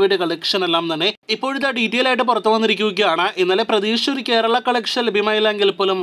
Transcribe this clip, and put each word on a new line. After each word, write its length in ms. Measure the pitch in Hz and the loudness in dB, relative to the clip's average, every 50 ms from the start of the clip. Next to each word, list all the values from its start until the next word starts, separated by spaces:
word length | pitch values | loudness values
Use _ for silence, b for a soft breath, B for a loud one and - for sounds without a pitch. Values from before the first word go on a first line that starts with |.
| 196 | 4
വൈഡ് 160 | 190 196 180 175 165 170 165 | 4 2 2 0 -2 -4 -4
Action 180 | - - - 190 | -4 -2 -2 -2
nalamina 320 | 180 170 165 165 170 165 160 | 0 0 0 0 0 -2 -4
anay. 260 | 151 170 214 214 _ _ - 220 | -2 -2 -4 -4 _ _ -6 -6
ഇപ്പോഴിതാ 340 | 214 254 262 269 262 277 269 247 | -4 -4 -4 -4 -2 -2 -2 -2
ഡീറ്റെയിൽ 300 | 247 226 202 214 247 254 262 | -2 -2 0 0 0 0 2
ആയിട്ട് 160 | 254 233 240 240 | 2 0 2 0
പുറത്തു 220 | 233 214 208 214 220 | 0 0 2 2 2
വന്നിരിക്കുകയാണ്. 720 | 220 226 220 214 180 214 214 185 202 208 180 160 170 180 208 185 180 | 2 2 0 0 0 0 -2 0 0 0 2 2 0 0 -2 0 0
ഇന്നലെ 220 | 185 180 190 202 226 220 | 0 2 2 0 0 0
പ്രതീക്ഷിച്ച 380 | 226 208 202 214 233 226 - 285 277 | 0 0 0 0 -2 0 -2 -2 -4
ഒരു 80 | 269 226 254 | -4 -2 0
കേരള 280 | 233 226 226 226 233 247 240 | 0 2 2 2 0 0 0
കളക്ഷൻ 360 | 247 247 240 214 - - 254 240 220 | 0 0 0 -2 -4 -4 -2 -2 0
ലഭ്യമായില്ലെങ്കിൽ 640 | 190 208 202 214 214 214 214 214 208 202 202 196 185 185 | 0 0 0 0 0 2 2 0 2 2 2 0 2 0
പോലും 200 | 196 190 190 185 | 0 0 0 0